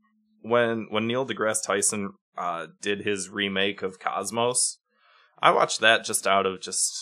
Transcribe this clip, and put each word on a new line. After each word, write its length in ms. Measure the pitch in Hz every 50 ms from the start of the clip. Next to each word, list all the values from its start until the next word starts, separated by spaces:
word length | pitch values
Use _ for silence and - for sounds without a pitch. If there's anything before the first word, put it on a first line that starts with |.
| _ _ _ _ _ _ _ _
when, 460 | - 110 117 120 120 117 113 113 104 -
when 180 | 104 107 110
Neil 180 | 117 117 127 135
deGrasse 400 | 123 107 92 110 110 107 - -
Tyson, 460 | - 98 101 101 - 113 104 98 98 101 _ _ _ _
uh, 300 | - 92 87 85 82 80 82 - _
did 200 | - 101 101 98
his 260 | 101 104 101 98 92 95
remake 520 | 101 101 101 98 98 95 98 104 101 -
of 180 | 101 95 92 -
Cosmos, 760 | - - - 92 101 101 107 117 120 123 123 - - - - - _ _ _ _ _ _ _ _ _ _ _ -
I 100 | - 156
watched 280 | 180 - - - - -
that 220 | 110 110 113 104 -
just 240 | - 107 - -
out 180 | 98 98 98 95
of 160 | 95 92 90
just, 300 | - 95 95 - - - - -